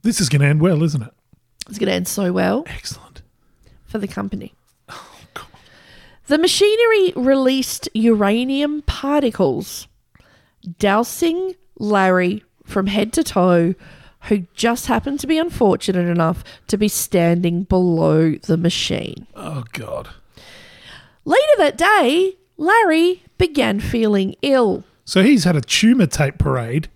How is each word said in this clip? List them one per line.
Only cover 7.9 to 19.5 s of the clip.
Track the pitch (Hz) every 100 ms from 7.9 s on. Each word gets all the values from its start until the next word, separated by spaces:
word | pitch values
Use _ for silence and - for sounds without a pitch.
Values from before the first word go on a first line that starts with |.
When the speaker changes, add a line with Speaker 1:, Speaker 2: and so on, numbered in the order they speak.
Speaker 2:
uranium | 220 226 220 202 220 254 269 294 302
particles, | - - 277 294 269 - 165 127 - - - _ _ _ _ _ _ _ - 170
dousing | 208 208 240 - 339 330 381 359 _ -
Larry | 208 208 190 185 180 208 _ _ -
from | 202 196
head | 202 220
to | -
toe, | 302 - 180 175 170 190 - - - _
who | - 208 175 -
just | 233 240 -
happened | - 277 285
to | 262
be | 320
unfortunate | 339 - 220 233 - 180 175
enough | 170 160 170 - - _
to | 202
be | 208
standing | - - 185 170 170 175 170
below | 190 185 180 165 160 156 160 151
the | - 165
machine. | 165 - - - - - - -
Speaker 1:
Oh, | -